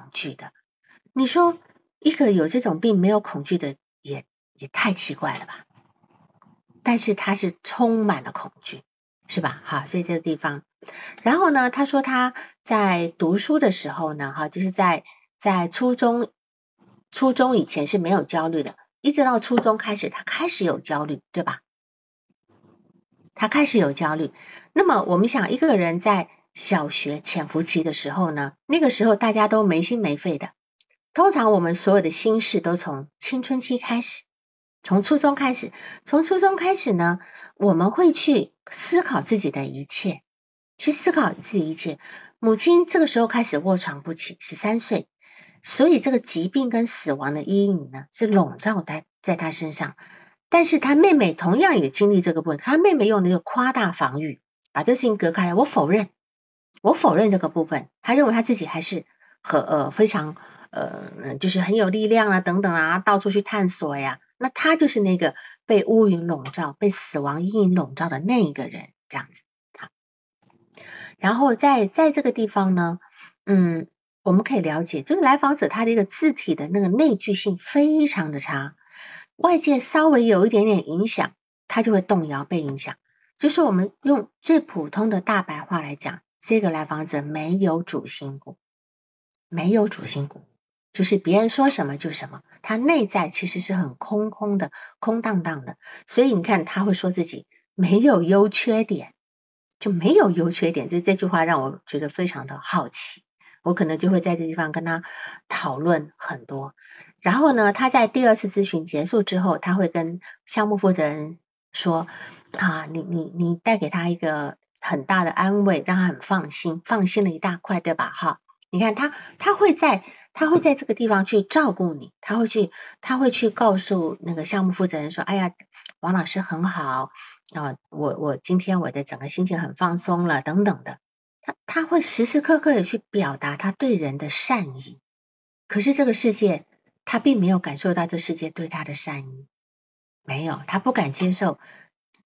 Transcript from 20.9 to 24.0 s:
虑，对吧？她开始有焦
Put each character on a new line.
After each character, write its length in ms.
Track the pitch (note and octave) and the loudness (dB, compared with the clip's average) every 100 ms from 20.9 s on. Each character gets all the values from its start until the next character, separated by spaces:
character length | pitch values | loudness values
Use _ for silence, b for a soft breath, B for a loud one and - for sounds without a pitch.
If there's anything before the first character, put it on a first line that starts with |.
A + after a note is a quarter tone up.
| D3 | -4
虑， 160 | D3+ C#3 _ | -4 -8 _
对 140 | F3+ | -8
吧？ 160 | - - _ _ _ _ _ _ _ _ _ _ _ _ _ _ _ _ _ - | -6 -8 _ _ _ _ _ _ _ _ _ _ _ _ _ _ _ _ _ -6
她 100 | G#3+ | 0
开 200 | D4 C#4+ | 2 2
始 120 | A3+ | 2
有 140 | D3+ | 2
焦 240 | C#3 | 0